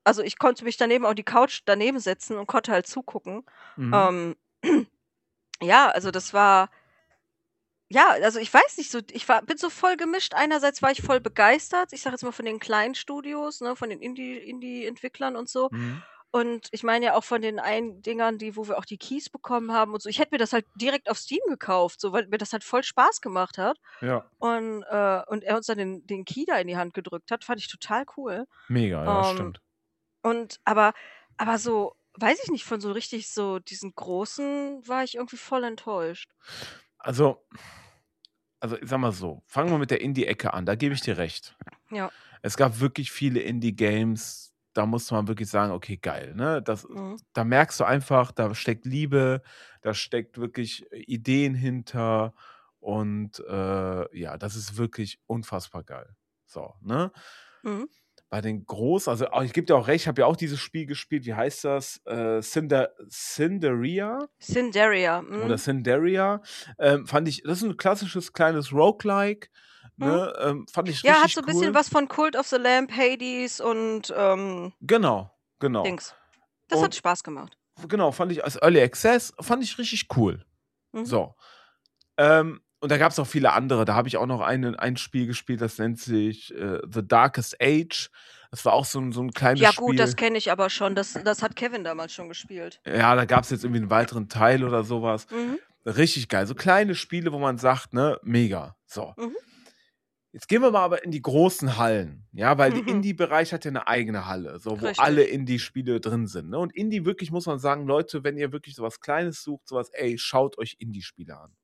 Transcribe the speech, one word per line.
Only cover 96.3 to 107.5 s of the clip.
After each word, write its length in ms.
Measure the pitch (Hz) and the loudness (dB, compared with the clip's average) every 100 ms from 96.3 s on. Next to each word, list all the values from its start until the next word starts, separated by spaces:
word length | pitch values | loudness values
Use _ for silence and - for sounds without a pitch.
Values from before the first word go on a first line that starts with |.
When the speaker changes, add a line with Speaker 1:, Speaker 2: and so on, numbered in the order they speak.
| 98 101 | -2 -2
Speaker 2:
So 80 | 135 | -2
kleine 400 | 185 185 208 170 | 4 4 4 -2
Spiele, 360 | - 175 170 | -6 -6 -4
wo 80 | 143 | -2
man 180 | 139 123 | -2 2
sagt, 360 | 127 131 - | 2 2 0
ne, 260 | 120 147 - | 0 0 0
mega. 540 | - 120 113 92 73 - _ | 0 2 2 0 -8 -16 _
So. 300 | - - - | -12 -10 -8
Speaker 1:
Mhm. 180 | 233 381 - _ _ _ _ _ _ _ _ | -10 -10 -14 _ _ _ _ _ _ _ _
Speaker 2:
Jetzt 160 | - - | -20 0
gehen 120 | 220 | 4
wir 100 | 254 | 4
mal 120 | 208 | 4
aber 220 | 180 170 175 | 2 0 -2
in 60 | |
die 100 | 151 | -6
großen 560 | 131 139 180 180 135 117 | 0 4 4 4 -2 2
Hallen, 500 | 117 107 85 71 - | 2 2 -2 -10 -16
ja, 240 | 87 117 143 | 0 2 6
weil 160 | 135 | 4
Speaker 1:
Mhm. 0 | |
Speaker 2:
der 120 | 233 220 | 4 0
Indie-Bereich 640 | 202 202 170 170 156 165 | 0 0 0 2 2 0
hat 100 | 165 | -4
ja 60 | 151 | -6
eine 180 | 131 - | -4 0
eigene 380 | 120 113 107 92 | 0 0 -4 -6
Halle, 340 | 92 80 87 | -8 -8 -10
so, 220 | 110 104 | -8 -4
wo 80 | 110 | -2
Speaker 1:
Richtig. 80 | 101 | 2
Speaker 2:
alle 260 | 139 147 | 6 6
Indie-Spiele 800 | 143 139 127 123 - 135 123 113 | 4 2 -2 -4 -4 -6 -2 -2
drin 260 | 113 117 107 | 0 -2 -2
sind, 220 | 90 80 | -6 -6
ne? 100 | 127 | -4
Und 160 | 175 - | -4 -4
Indie, 300 | 214 214 165 | -4 -2 -2
wirklich 260 | 196 165 | -2 -4
muss 140 | 175 | -4
man 120 | 170 | -4